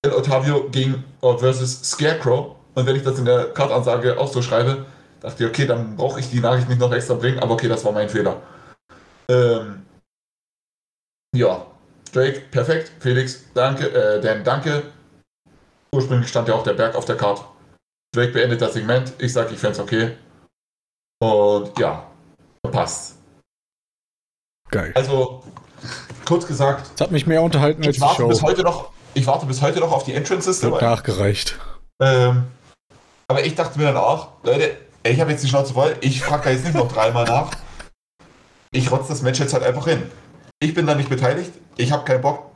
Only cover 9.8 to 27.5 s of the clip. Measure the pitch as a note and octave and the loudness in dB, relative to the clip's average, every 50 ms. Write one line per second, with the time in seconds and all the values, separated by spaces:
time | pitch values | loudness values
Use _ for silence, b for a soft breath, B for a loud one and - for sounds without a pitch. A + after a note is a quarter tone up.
9.8 | - _ _ _ _ _ _ _ _ _ _ _ _ _ _ _ _ _ _ _ | -18 _ _ _ _ _ _ _ _ _ _ _ _ _ _ _ _ _ _ _
10.8 | _ _ _ _ _ _ _ _ _ _ - A#2+ A#2 F#2+ F#2 F#2 - - - _ | _ _ _ _ _ _ _ _ _ _ 0 2 2 2 0 -2 -8 -16 -20 _
11.8 | _ _ _ _ _ - - B2+ C3 C#3 C3+ - - - - C3 A#2+ C#3 D#3+ D#3+ | _ _ _ _ _ -4 0 0 2 2 0 -6 -12 -4 -2 -2 0 2 0 -2
12.8 | D#3+ - - - - B2+ B2+ C3 C3 B2+ - - - - - B2 B2+ C3+ C#3 C3+ | -2 -8 -14 -4 -2 0 2 2 0 -2 -8 -14 -18 -4 0 0 0 0 0 -2
13.8 | - - - B2 G#2+ G#2+ G#2+ G#2 - G#2+ A2 G#2+ G2+ - C3+ C#3 C3 D#3 D3 D3 | -4 0 2 2 2 2 2 2 0 0 -2 0 0 0 0 0 -2 -2 -2 -2
14.8 | D3 - - - _ _ _ _ _ _ _ _ _ _ _ _ _ _ _ _ | -4 -8 -16 -20 _ _ _ _ _ _ _ _ _ _ _ _ _ _ _ _
15.8 | _ _ - C3+ B2+ - B2+ A#2+ A#2+ - - A#2+ A2+ A#2 A2 A2 - - G#2 - | _ _ -2 -2 0 2 0 0 0 0 -2 -2 0 2 0 0 0 -2 0 0
16.8 | A2 A2+ - - - - A2+ - G#2 G2+ G2+ - - - - _ _ _ _ _ | 0 0 0 -4 -4 -4 -4 0 0 0 -2 -2 -8 -20 -20 _ _ _ _ _
17.8 | _ _ _ _ _ _ - A#2+ B2 A#2+ A#2+ A#2 A#2+ B2 A#2 A2+ A#2+ - - A2+ | _ _ _ _ _ _ 0 0 0 2 2 2 2 2 2 0 0 -2 -2 -4
18.8 | G#2 A2+ B2 C3 C3 - - - B2+ A#2+ - B2 A2+ A2+ - - - G#2 - - | -2 0 0 0 0 -4 -8 -6 -4 -2 0 0 -2 -2 -4 -4 -4 -4 -2 -4
19.8 | G2 - A#2+ A2 A2+ A2+ - - - _ _ _ _ _ _ _ _ _ _ _ | -6 -2 0 0 0 -2 -4 -10 -20 _ _ _ _ _ _ _ _ _ _ _
20.8 | _ _ _ _ _ _ _ _ A2+ A2 G#2+ G#2 G#2 G2+ G#2 G2+ G2+ G2+ - - | _ _ _ _ _ _ _ _ 0 2 4 4 4 4 4 2 -2 -4 -4 -2
21.8 | - E2 D#2 - - - - _ _ _ _ _ _ _ _ _ - B2 C3+ - | -2 -2 -2 -6 -12 -18 -20 _ _ _ _ _ _ _ _ _ -6 -2 -2 -2
22.8 | F2 F2 - - - - - - _ _ _ _ _ _ _ _ _ _ _ _ | -2 -2 -4 -10 -12 -16 -20 -20 _ _ _ _ _ _ _ _ _ _ _ _
23.8 | _ _ _ _ _ _ _ _ _ _ _ _ _ _ _ _ _ - - G2+ | _ _ _ _ _ _ _ _ _ _ _ _ _ _ _ _ _ -6 -4 -4
24.8 | E2 E2+ F#2+ B2+ C3 C3 C#3 C3 B2+ - - - - - - - - - _ B | -4 -2 -2 -2 0 0 0 0 0 -2 -4 -16 -20 -20 -20 -20 -20 -20 _ B
25.8 | B B B B B B - - - - E3+ E3+ E3+ - D3+ B2 C#3+ C#3 C#3 - | B B B B B B -20 -14 -2 0 0 0 0 -4 -2 0 0 0 0 -2
26.8 | - - - - D#3+ F#3 F3+ D3 - E3+ D#3+ D#3+ E3 E3+ | -8 -14 -4 -4 -2 0 0 0 2 2 2 4 2 2